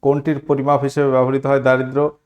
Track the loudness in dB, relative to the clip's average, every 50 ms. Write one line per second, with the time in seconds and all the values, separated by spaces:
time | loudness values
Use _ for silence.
0 | 2 0 0 0 0 -2 -4 -4 -2 -2 -2 -2 0 0 0 0 0 -2 -2 0
1 | 0 0 2 2 2 2 0 -2 0 0 0 2 2 2 2 2 0 -2 -2 -2
2 | -2 -2 -4 _ _